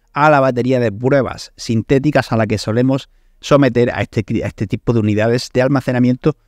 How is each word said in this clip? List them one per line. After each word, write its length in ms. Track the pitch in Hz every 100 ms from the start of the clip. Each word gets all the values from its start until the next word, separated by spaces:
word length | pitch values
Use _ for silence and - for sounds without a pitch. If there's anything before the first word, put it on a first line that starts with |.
| _
a 180 | 143 151
la 120 | 143
batería 400 | 135 123 123 127
de 100 | 117
pruebas 600 | 101 127 139 113 - - -
sintéticas 760 | - 113 - 139 151 143 -
a 40 | 113
la 80 | 107
que 120 | 104
solemos 520 | - 113 131 135 - _ _ _
someter 500 | - 143 135 120 120
a 100 | -
este, 240 | 107 117 - 110
a 40 | -
este 200 | - 104
tipo 240 | - -
de 80 | 117
unidades 500 | 107 104 113 123 -
de 80 | 123
almacenamiento 760 | 131 135 - 123 127 127 156 -